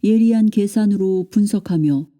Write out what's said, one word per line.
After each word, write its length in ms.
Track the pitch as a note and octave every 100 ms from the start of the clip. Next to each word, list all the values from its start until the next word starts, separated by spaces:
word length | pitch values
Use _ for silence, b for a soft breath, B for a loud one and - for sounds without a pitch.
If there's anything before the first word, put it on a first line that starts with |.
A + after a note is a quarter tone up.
예리한 460 | G3+ A3 A3+ A3+ G#3+
계산으로 760 | G#3 G3+ A3 G#3+ G3+ F#3+ F#3+ F3+
분석하며 760 | G#3+ G#3 G3+ - E3+ D3+ C#3 D3+ _